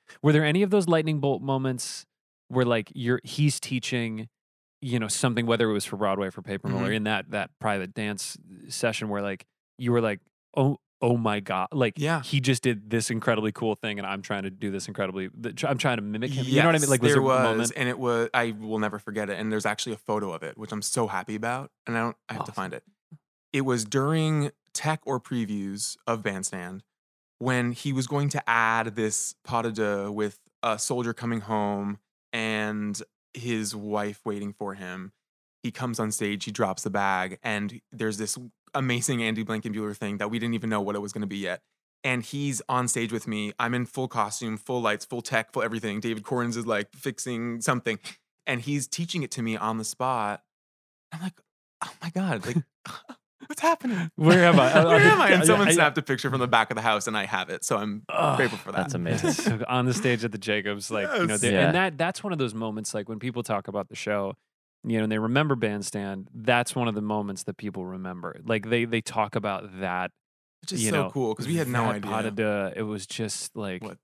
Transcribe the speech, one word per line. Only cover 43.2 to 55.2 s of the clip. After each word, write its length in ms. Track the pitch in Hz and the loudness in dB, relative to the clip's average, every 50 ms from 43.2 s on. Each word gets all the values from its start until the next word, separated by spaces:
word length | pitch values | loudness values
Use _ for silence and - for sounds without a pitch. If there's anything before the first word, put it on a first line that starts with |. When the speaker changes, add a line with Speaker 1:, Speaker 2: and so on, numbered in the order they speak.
| - 117 | -4 -4
Speaker 2:
me. 240 | 107 107 104 104 - - | -4 -4 -4 -4 -4 -2
I'm 160 | 120 117 123 | -2 0 0
in 120 | 123 123 | -2 -2
full 220 | - - 139 131 - | -4 -4 -6 -6 -4
costume, 480 | - 120 104 104 - - 120 110 110 104 | -2 -2 -2 -2 -2 -4 -6 -6 -6 -6
full 240 | - - 127 123 117 | -6 -4 -2 0 2
lights, 220 | 107 104 104 - | 0 0 0 -4
full 160 | - 127 120 - | -6 -8 -8 -4
tech, 300 | - 131 113 110 - - | -2 0 -2 -2 -2 -2
full 100 | 131 110 | -2 -2
everything. 380 | 110 113 110 110 107 101 110 | 0 -2 -2 -4 -4 -4 -2
David 240 | 107 117 113 107 104 | -2 -2 -4 -4 -4
Corns 320 | - 135 123 120 120 113 | -4 -2 -2 0 -2 -2
is, 100 | 117 110 | -4 -2
like, 260 | 117 110 101 104 - - | -2 -2 -2 -2 -4 -8
fixing 680 | - - 139 120 - - 127 120 113 117 120 117 117 | -10 -8 -8 -8 -6 -6 -6 -4 -4 -4 -4 -6 -2
something. 380 | 110 - 131 123 - 117 107 - - - - - _ _ _ _ _ | 0 0 0 0 0 -2 -4 -4 -6 -12 -16 -18 _ _ _ _ _
And 140 | - 131 120 113 | -4 -4 -4 -2
he's 260 | 143 143 143 123 - | -2 -2 -2 -2 -4
teaching 340 | - - 170 170 - 170 139 | -4 -6 -4 -4 -4 -4 -4
it 60 | - - | -4 -4
to 100 | - 117 | -4 -2
me 140 | 113 110 | -2 -2
on 220 | - 104 110 110 113 | -2 -2 -2 -2 -4
the 60 | 107 | -4
spot. 600 | - - - 127 131 131 117 107 104 104 - _ _ _ _ _ _ _ _ _ _ _ _ _ _ - | -6 -6 -4 -2 0 0 0 0 -2 -4 -6 _ _ _ _ _ _ _ _ _ _ _ _ _ _ -12
I'm 100 | 160 175 | -10 -8
like, 180 | 190 - _ _ _ _ _ _ _ _ _ - | -8 -10 _ _ _ _ _ _ _ _ _ -12
"Oh 100 | - - - - | -12 -10 -10 -10
my 80 | 170 | -6
God, 360 | - 180 190 185 127 104 90 | -2 -2 0 0 0 -2 -2
like, 120 | 117 123 170 - - _ _ - | -2 0 0 -2 -2 _ _ -16
<laughs> 600 | - - - - - 254 - _ _ _ _ 269 - | -16 -16 -14 -16 -20 -20 -20 _ _ _ _ -14 -12
what's 120 | 302 - - | -4 2 4
happening? 480 | 330 330 - - 254 220 180 170 160 - | 4 4 4 2 -2 -2 -2 -2 -4 -2
Speaker 1:
Where 280 | - 151 160 180 185 175 | 4 8 8 10 10 10
am 160 | 175 170 - | 10 10 10
I? 240 | 127 127 - 156 160 | 8 8 8 8 8
Speaker 2:
<laughs> 0 | |
Where 160 | 170 - - | 8 10 10
am 200 | 415 427 427 370 | 10 10 10 10